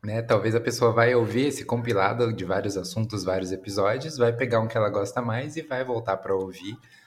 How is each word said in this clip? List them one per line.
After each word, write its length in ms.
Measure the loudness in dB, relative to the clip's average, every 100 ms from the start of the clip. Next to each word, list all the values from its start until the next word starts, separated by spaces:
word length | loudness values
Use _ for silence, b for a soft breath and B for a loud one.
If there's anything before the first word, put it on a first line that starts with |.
né? 180 | -4 -4
Talvez 340 | 2 2 4 0
a 60 |
pessoa 320 | 0 2 4
vai 200 | 6 4
ouvir 340 | 4 2 2 0
esse 180 | -2 -4
compilado 640 | -4 0 2 2 2 0
de 120 | 0 -2
vários 320 | -2 0 -4
assuntos, 460 | -6 -4 -4 -4
vários 280 | -2 -2 -2
episódios, 640 | -6 -6 0 2 0 -4 2
vai 140 | 2
pegar 280 | 2 2 2
um 80 | 2
que 100 | 0
ela 120 | 0
gosta 320 | 0 -2 -2
mais 340 | -2 -2 -4 -8
e 60 |
vai 220 | -6 -4
voltar 340 | -2 -4 -2 -4
pra 160 | 0 -2
ouvir. 420 | -2 -8 -12 -12 b b